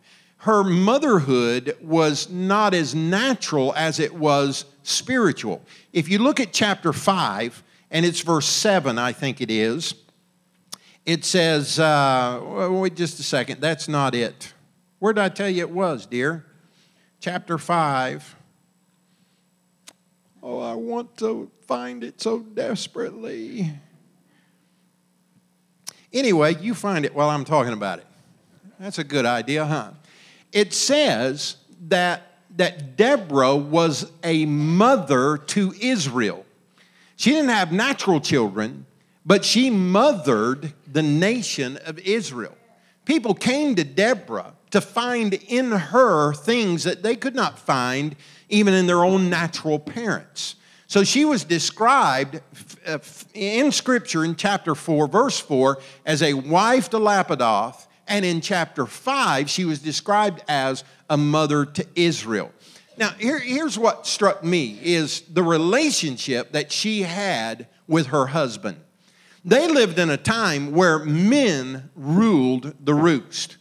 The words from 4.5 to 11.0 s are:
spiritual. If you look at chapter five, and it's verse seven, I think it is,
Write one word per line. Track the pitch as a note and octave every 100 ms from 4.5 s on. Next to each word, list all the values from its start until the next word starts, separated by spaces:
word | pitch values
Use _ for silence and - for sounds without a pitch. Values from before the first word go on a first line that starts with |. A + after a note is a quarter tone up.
| C3 - _
spiritual. | - - - B3+ G3 - A2 F2 - - _
If | E3+ D3+
you | G3+
look | B3+ D4+
at | C4
chapter | - G#3+ F#3+ E3+
five, | - - F#3+ C3 G2 A#2 - _ _ -
and | D#3 E3+
it's | E3+
verse | E3 D#3+ -
seven, | - G#3+ F#3+ C3+ A#2
I | B2
think | A2 C#3 -
it | A#2
is, | A2 A2 C#3+ D#3+ - _ _ _ _ _ _ - - _ _